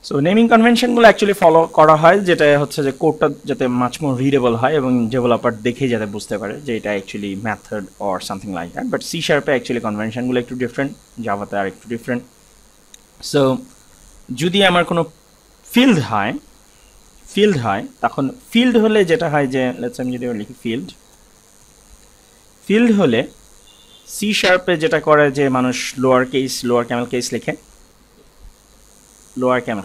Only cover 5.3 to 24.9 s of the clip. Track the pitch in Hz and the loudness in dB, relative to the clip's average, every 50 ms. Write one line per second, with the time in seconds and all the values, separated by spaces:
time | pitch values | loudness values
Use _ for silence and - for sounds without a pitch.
5.3 | 117 107 - 123 117 107 107 123 120 - 139 127 117 110 107 104 101 107 - - | 0 2 0 -2 -4 -2 -4 -4 -2 -2 -2 -2 0 -2 -4 -6 -8 -12 -8 -8
6.3 | 113 101 107 101 117 147 147 139 117 107 98 104 104 98 95 - - 104 101 101 | -8 -6 -6 -8 -10 -10 -8 -6 -6 -4 -4 -4 -4 -4 -6 -8 -12 -10 -8 -8
7.3 | 95 98 113 113 104 98 - - 110 107 95 95 - _ 104 101 92 90 - - | -8 -6 -6 -6 -8 -8 -10 -12 -10 -10 -10 -12 -14 _ -6 -6 -6 -6 -6 -10
8.3 | 101 98 95 101 92 85 85 87 - - - 247 - - - - - 170 156 - | -10 -10 -10 -10 -8 -8 -10 -10 -10 -8 -6 -6 -6 -6 -8 -8 -8 -8 -2 0
9.3 | 160 143 135 - 143 123 - - 127 117 117 110 104 104 107 110 107 123 123 127 | -2 0 0 -2 -2 -2 -2 -4 -6 -6 -4 -6 -6 -6 -6 -6 -6 -6 -4 -2
10.3 | 127 123 120 - 127 127 127 117 - - 139 143 - - - _ _ 120 113 113 | -2 -2 -4 -4 -8 -8 -8 -6 -6 -6 -6 -6 -8 -14 -20 _ _ -10 -6 -6
11.3 | 101 101 101 98 101 101 98 95 95 - - 107 120 117 - 131 123 123 127 _ | -6 -6 -6 -6 -6 -4 -4 -6 -8 -12 -12 -10 -10 -10 -6 -6 -6 -6 -8 _
12.3 | _ _ _ _ _ - - _ _ _ _ _ - _ _ _ _ _ - - | _ _ _ _ _ -20 -20 _ _ _ _ _ -20 _ _ _ _ _ -12 -2
13.3 | - 147 135 131 131 123 - - - - _ _ - - - - - - - - | 0 2 2 2 0 -2 -6 -16 -20 -20 _ _ -20 -20 -20 -20 -20 -20 -14 -12
14.3 | 131 120 151 185 175 202 196 185 175 175 170 - 175 170 165 160 _ _ _ _ | -6 -4 -4 0 2 2 4 4 4 2 0 0 0 -2 -2 -4 _ _ _ _
15.3 | _ _ _ _ _ _ _ - - 240 254 277 214 156 117 101 113 104 98 113 | _ _ _ _ _ _ _ -2 2 4 4 4 4 2 0 -2 -2 -2 -2 -2
16.3 | - 285 _ _ _ _ _ _ _ _ _ _ _ - _ _ _ - - - | -4 -8 _ _ _ _ _ _ _ _ _ _ _ -20 _ _ _ -20 -20 -6
17.3 | - 196 208 214 190 135 117 107 98 104 - - - _ - 120 - - 139 131 | 0 2 2 2 2 0 -2 -2 -4 -4 -6 -10 -8 _ -4 -4 -2 -2 -4 -4
18.3 | - - - - - 226 254 254 233 226 214 220 214 214 190 165 165 156 170 160 | -6 -10 -20 0 0 2 2 4 4 2 2 4 2 2 2 2 2 0 0 -2
19.3 | 147 147 143 127 131 131 127 127 127 123 120 123 120 - 127 127 127 120 120 123 | 0 0 -2 0 -2 -2 -2 -2 -4 -6 -8 -8 -8 -6 -6 -6 -6 -6 -6 -6
20.3 | 120 104 104 - 123 - - 117 110 135 190 - - _ _ _ _ _ _ _ | -6 -8 -8 -12 -16 -10 -6 -6 -6 -6 -8 -12 -18 _ _ _ _ _ _ _
21.3 | _ _ _ _ _ _ - 101 101 101 _ _ - _ _ _ _ _ _ _ | _ _ _ _ _ _ -20 _ _ _ _ _ -20 _ _ _ _ _ _ _
22.3 | _ _ _ _ _ _ _ - 196 220 240 233 214 202 185 135 113 113 151 - | _ _ _ _ _ _ _ 0 2 4 4 4 4 4 4 2 2 0 -2 -4
23.3 | - - - - - _ _ - _ _ - _ - - _ - - - 202 214 | -10 -20 -20 -20 -20 _ _ -20 _ _ -20 _ -20 -20 _ -16 -8 -4 -4 -2
24.3 | 202 - - 190 180 180 180 185 180 160 156 160 | -2 0 2 2 2 2 2 0 0 0 0 0